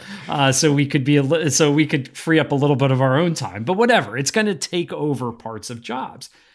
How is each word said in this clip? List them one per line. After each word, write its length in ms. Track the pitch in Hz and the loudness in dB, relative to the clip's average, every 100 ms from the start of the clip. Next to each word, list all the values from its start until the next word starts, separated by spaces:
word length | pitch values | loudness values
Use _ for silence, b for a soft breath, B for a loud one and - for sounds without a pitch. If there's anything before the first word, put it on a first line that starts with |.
| B B B | B B B
uh, 240 | 156 135 | 2 2
so 220 | 131 156 | 4 4
we 120 | 143 143 | 2 2
could 180 | 151 | 0
be 120 | 135 147 | 2 2
a 80 | |
li-, 260 | 135 165 160 | 4 0 0
so 220 | - 151 | 2 4
we 160 | 147 147 | 4 2
could 280 | 147 127 - | -2 -4 -6
free 220 | 165 160 | 0 2
up 140 | 139 | 2
a 40 | 143 | 2
little 200 | 143 131 | 2 2
bit 160 | 139 | 2
of 100 | 131 | 2
our 160 | 131 135 | 2 2
own 160 | 175 | 0
time. 300 | 156 107 101 | -2 -6 -6
But 140 | 120 185 | -4 0
whatever, 400 | 240 220 104 120 | 2 2 0 -4
it's 140 | 139 | -2
gonna 240 | 220 208 165 | -2 -2 -4
take 360 | - 180 170 | -6 -6 -6
over 380 | 156 151 123 120 | -4 -4 -2 -6
parts 380 | 113 113 110 - | -8 -12 -12 -12
of 120 | 117 | -12
jobs. 480 | - 262 - - - b b | -10 -10 -10 -14 -20 b b